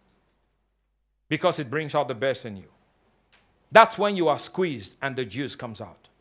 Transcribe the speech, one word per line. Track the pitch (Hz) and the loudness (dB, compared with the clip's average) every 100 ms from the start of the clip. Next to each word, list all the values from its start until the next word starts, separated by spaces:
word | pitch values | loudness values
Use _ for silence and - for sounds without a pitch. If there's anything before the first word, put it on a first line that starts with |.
| _ _ _ _ _ _ _ _ _ _ _ _ - | _ _ _ _ _ _ _ _ _ _ _ _ -8
because | 156 185 160 | -2 0 -2
it | 135 | -4
brings | 143 151 | -6 -4
out | 151 135 | -2 -4
the | |
best | 120 135 127 | -2 -4 -4
in | 120 98 | -8 -16
you. | 85 _ _ _ _ _ _ _ _ _ _ | -18 _ _ _ _ _ _ _ _ _ _
That's | 220 226 - | 8 8 6
when | 202 | 0
you | 202 160 | 2 2
are | 165 | 0
squeezed | - - 185 127 95 - | -2 -2 -2 -4 -12 -8
and | 135 127 | -6 -4
the | |
juice | 120 107 131 - | -6 -6 -8 -8
comes | 123 107 | -12 -12
out. | 98 80 _ _ | -16 -18 _ _